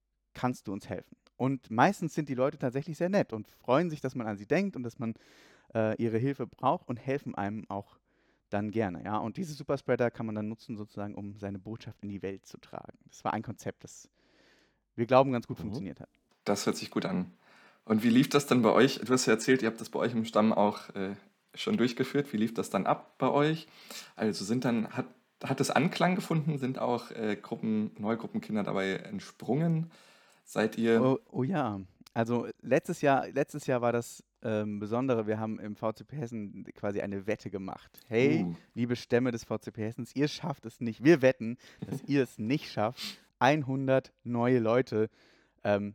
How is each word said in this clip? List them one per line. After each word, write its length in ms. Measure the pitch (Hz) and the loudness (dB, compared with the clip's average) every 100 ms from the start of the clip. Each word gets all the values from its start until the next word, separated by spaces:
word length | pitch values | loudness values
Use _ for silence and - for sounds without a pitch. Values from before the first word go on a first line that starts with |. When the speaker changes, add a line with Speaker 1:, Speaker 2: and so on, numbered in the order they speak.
| _ _ _ | _ _ _
Speaker 1:
Kannst 320 | - 127 123 - | -4 -4 -4 -8
du 60 | |
uns 160 | 101 - | -10 -8
helfen?“ 280 | 90 - - _ - | -10 -10 -20 _ -4
Und 340 | 127 135 - | -2 -2 -2
meistens 440 | 110 151 202 165 | 2 4 2 -4
sind 140 | - 147 | -4 -4
die 60 | |
Leute 240 | 123 135 156 | 0 0 0
tatsächlich 380 | 131 123 151 151 | -4 -4 -6 -4
sehr 100 | 175 | 0
nett 240 | 196 131 | 0 0
und 140 | 110 107 | -4 -10
freuen 440 | _ - 131 175 | _ 2 2 2
sich, 100 | 151 | -2
dass 160 | 135 127 | -6 -4
man 100 | 110 | -4
an 100 | 101 | -6
sie 100 | 104 | 0
denkt 280 | 151 202 | 0 0
und 80 | 180 | -4
dass 160 | 120 - | -8 -6
man, 160 | 117 110 _ - - _ _ | -6 -6 _ -20 -20 _ _
äh, 220 | 113 110 110 | 0 0 0
ihre 160 | 113 110 | 0 0
Hilfe 300 | 131 139 117 | 0 -2 -6
braucht 400 | - 131 175 - | -2 0 0 -4
und 80 | 120 | -8
helfen 400 | - 139 - - | -4 -4 -4 -6
einem 340 | 101 107 - | -4 -6 -6
auch 280 | 101 - _ _ _ _ _ _ | -8 -8 _ _ _ _ _ _
dann 220 | 101 104 | -4 -2
gerne, 320 | 104 104 85 | 0 -2 -2
ja. 120 | 90 107 | -4 -4
Und 200 | 113 104 | -4 -6
diese 160 | 175 | -8
Superspreader 580 | 147 143 139 - 123 120 | -8 -4 -4 0 0 0
kann 160 | - 113 | -2 -6
man 80 | |
dann 140 | 107 107 | -4 -6
nutzen, 280 | 113 - 107 | -8 -10 -12
sozusagen, 380 | 104 - 104 | -10 -10 -10
um 240 | 101 101 104 | -8 -12 -10
seine 220 | 101 98 | -8 -8
Botschaft 420 | 92 110 - - | -10 -12 -12 -12
in 60 | 101 | -10
die 120 | 101 | -6
Welt 260 | 92 98 - | -6 -8 -14
zu 120 | - | -20
tragen. 400 | - - - - _ | -16 -14 -14 -20 _
Das 140 | - | -8
war 80 | - | -4
ein 100 | 110 | -4
Konzept, 420 | 113 - - - | -6 -10 -12 -12
das 260 | - - - _ _ _ _ _ _ _ _ - | -16 -20 -20 _ _ _ _ _ _ _ _ -6
wir 100 | 117 | 4
glauben, 240 | 127 135 | 6 6
ganz 160 | 123 - | 2 -4
gut 120 | 127 | -8
Speaker 2:
Mhm. 40 | |
Speaker 1:
funktioniert 380 | 113 110 98 - | -8 -8 -8 -12
hat. 80 | - _ _ _ | -16 _ _ _
Speaker 3:
Das 220 | - 101 - | -2 0 0
hört 100 | - | -2
sich 140 | 101 | -4
gut 160 | - 95 | -2 0
an. 240 | 92 90 - _ - - _ | 0 -2 -8 _ -20 -20 _
Und 180 | - 110 | 0 2
wie 80 | 117 | 6
lief 180 | 117 139 | 6 6
das 180 | 143 143 | 4 4
dann 140 | 127 | 4
bei 100 | 110 | 6
euch? 260 | - 131 - | 8 6 4
Du 140 | 113 | 0
hast 140 | 127 127 | 2 4
ja 80 | |
erzählt, 280 | 110 - 131 | 2 4 4
ihr 60 | 113 | 2
habt 120 | 110 | -2
das 80 | 110 | -6
bei 120 | - | -2
euch 120 | 98 | 0
im 120 | 120 | 0
Stamm 280 | 113 107 110 | 0 4 4
auch, 380 | 110 104 107 - 101 | 4 2 2 -8 -8
äh, 180 | 95 101 - _ _ | -6 -8 -14 _ _
schon 220 | - - 104 | -6 -2 2
durchgeführt. 560 | 120 - 131 139 143 | 2 0 -2 -2 -2
Wie 60 | 107 | 0
lief 140 | 110 | -2
das 180 | - - | -2 -2
dann 160 | - - | 0 0
ab 280 | 151 - - | 0 -4 -2
bei 120 | 131 | 0
euch? 380 | 143 147 160 - - - - - - | 2 2 0 -6 -20 -18 -18 -16 -4
Also 280 | 110 87 | -2 -2
sind 200 | 95 123 | -2 -2
dann, 240 | 127 117 104 | 0 0 -2
hat, 180 | - 85 - _ _ | -6 -8 -12 _ _
hat 160 | - 139 | -4 0
es 100 | 135 | 2
Anklang 460 | - 160 - 175 185 | 2 2 2 2 2
gefunden? 420 | - 165 147 147 | 0 0 0 -2
Sind 220 | 127 131 | -2 -2
auch, 320 | 117 120 - | -2 -2 -4
äh, 240 | - 110 101 | -4 -2 -4
Gruppen, 520 | - 113 113 107 107 - | -6 -6 0 0 -2 -4
Neugruppenkinder 640 | 104 113 107 110 - 107 | -4 -4 -4 -8 -4 -4
dabei 300 | 101 101 95 | -2 -2 -2
entsprungen? 960 | 95 - 101 - - - 135 170 160 165 - - _ _ _ | -2 -6 -10 -12 -8 -2 0 2 2 -2 -10 -20 _ _ _
Seid 320 | - - 110 113 | -8 -2 0 2
ihr 240 | 113 113 | 4 6
Speaker 1:
Oh, 180 | 131 135 - | 6 2 -2
oh 140 | - | -4
ja. 360 | 131 185 127 101 95 _ - | -2 0 -2 -4 -10 _ -6
Also 340 | - 113 120 117 - | -2 0 0 -2 -10
letztes 400 | - 131 - 175 | 0 2 2 0
Jahr, 280 | 143 135 - | 2 4 2
letztes 380 | 131 147 147 - | -2 -2 -4 -2
Jahr 140 | 123 | 2
war 120 | 120 | 2
das, 320 | 117 117 - - _ | 2 -2 -10 -20 _
ähm, 380 | - 107 107 104 | -4 -2 -2 -4
Besondere. 460 | 104 117 135 117 107 | -4 -2 2 0 0
Wir 120 | 107 | -2
haben 220 | 110 110 | -2 -4
im 160 | 107 104 | -8 -6
V 160 | 110 | -4
C 100 | 113 | -4
P 120 | 107 147 | -10 -10
Hessen 480 | 117 117 101 98 - | -8 -8 -10 -10 -16
quasi 260 | - 104 101 | -8 -4 -4
eine 260 | 101 98 95 | -4 -4 -4
Wette 240 | 104 104 | -6 -6
gemacht. 500 | 98 95 - - - - | -8 -8 -10 -16 -20 -2
„Hey, 360 | 110 135 156 | 2 4 4
Speaker 3:
Uh. 100 | 175 170 - | 0 -6 -10
Speaker 1:
liebe 220 | - 120 120 | -4 -2 -4
Stämme 360 | - 120 127 | 0 2 2
des 120 | 117 | -2
V 140 | - 110 | -6 -8
C 120 | - | -6
P 140 | 113 | -8
Hessens, 320 | 107 117 117 - | -6 -6 -8 -2
ihr 120 | 147 | -2
schafft 380 | - 160 147 113 | -2 -8 -8 -12
es 140 | - | -6
nicht. 240 | 117 110 | -6 2
Wir 180 | 127 165 | 6 8
wetten, 360 | 131 - 113 123 - - - | 6 4 -2 -8 -12 -16 -10
dass 160 | 165 | -8
Speaker 3:
<laughs> 60 | - | 0
Speaker 1:
ihr 140 | 143 | 2
es 160 | 123 - | 2 -2
nicht 340 | 110 151 - | -2 -2 -2
schafft, 280 | - 107 127 - - _ - | -2 -2 -2 -10 -14 _ 2
einhundert 720 | 123 151 131 135 135 131 - _ | 4 4 0 -2 2 2 2 _
neue 340 | 120 120 120 127 | -6 0 4 4
Leute, 520 | 110 120 131 107 110 - _ _ _ _ | 4 2 2 0 -2 -4 _ _ _ _
ähm, 320 | 104 101 104 | 0 0 0